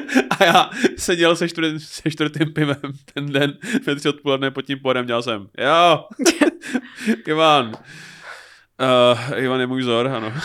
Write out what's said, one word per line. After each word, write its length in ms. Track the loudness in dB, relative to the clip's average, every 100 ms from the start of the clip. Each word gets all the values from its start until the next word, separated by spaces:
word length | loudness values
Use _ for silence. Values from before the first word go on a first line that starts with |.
| 0 0 0 2
A 40 |
já 260 | 4 4 2 0 -4 -2
seděl 380 | -4 0 2 2
se 100 | -2
čtvrt-, 320 | -4 -4 -4
se 320 | -10 -10 -6
čtvrtým 420 | -2 0 0 -2
pivem 240 | -2 -2 -2 -6 -14 _
ten 180 | -10 -4
den 260 | 0 -2 -2 -6 -4 -2
ve 100 | -2
tři 140 | -2
odpoledne 420 | -4 -2 -2 -2
pod 100 | -4
tím 180 | -8 -4
pohodem, 260 | -2 -2 -2
dělal 160 | -4
jsem, 240 | -2 -6 -8 -4
jo, 480 | 0 4 4 2 -2 -2 0 4 2 2
<laughs> 640 | -6 -8 -8 -8 -4 -2 -2
Ivan. 440 | 2 4 4 0 -8 -18 -20 -20 -20 -20 -20 -20 -20 _ -4 2 4 6 4 -2 -4
Eh, 60 |
Ivan 180 | -2 -2
je 80 | -2
můj 140 | -2
vzor, 260 | -2 0 0
ano. 260 | -4 -6 -6